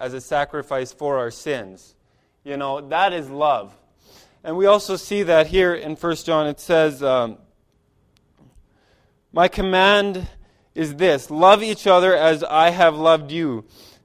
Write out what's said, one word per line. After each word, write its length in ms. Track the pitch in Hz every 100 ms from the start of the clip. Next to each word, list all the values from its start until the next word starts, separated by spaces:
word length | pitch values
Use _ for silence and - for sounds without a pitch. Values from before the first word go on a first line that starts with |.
as 140 | 127
a 60 | 131
sacrifice 680 | - 147 143 151 - 135 127
for 280 | - 147 135
our 120 | 120
sins." 640 | - 156 131 95 92 _ _ _ _ _ _
You 120 | 143 139
know, 240 | 139 143
that 320 | 139 160 196
is 160 | 175 135
love. 480 | 139 151 123 98 _ _ _ _ _ _ _
And 140 | - 175
we 100 | 196
also 300 | 208 202 190
see 260 | - 202
that 240 | 175 160 156
here 280 | 190 180
in 220 | 170 156 156
First 300 | 170 156 -
John. 200 | 160 151
It 140 | 143
says, 420 | - 165 156 135
um, 360 | 139 127 117 104 _ _ _ _ _ _ _ _ _ _ 143 _ _ _ _ _ _ _ _
"My 160 | 165 180
command 800 | 208 190 185 196 202 202 185 175 - - _ _
is 220 | - 156 143
this, 340 | 180 143 -
love 320 | 151 185 208
each 240 | 220 208 202
other 280 | 180 185
as 300 | 170 160 156
I 260 | - 156 170
have 260 | 175 170 151
loved 360 | 160 160 143
you." 320 | 165 156 113 - _ - _